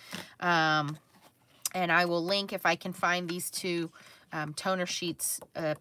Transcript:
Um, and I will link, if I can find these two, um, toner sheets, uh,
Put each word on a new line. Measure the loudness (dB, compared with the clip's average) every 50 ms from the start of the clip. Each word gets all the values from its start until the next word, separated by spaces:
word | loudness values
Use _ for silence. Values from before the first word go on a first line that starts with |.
| -16 -12 -12 -12 -12 -14 -10 -2
Um, | 2 4 4 6 6 6 4 4 2 0 -4 -8 _ _ _ _ -20 -20 _ _ _ _ _ _ -8 -6
and | -2 -2 2 4
I | 4 4 4
will | 4 2 0 2
link, | 2 0 0 0 -2
if | -4 0 2
I | 2 2
can | 2 -2 -6
find | -4 0 0 2 2 2 0 -2
these | -4 -4 -6 -6
two, | -6 -4 -2 -2 -2 -2 -2 -4 -8 -14 -20 -20 -20 -20 -14 _
um, | -6 -6 -6 -6 -6
toner | -4 -2 0 0 0 -2
sheets, | -2 -4 -4 -4 -4 -4 -4 -4 -4 -4 -6 -8 -10 -6
uh, | -4 -2 -2 -2 -2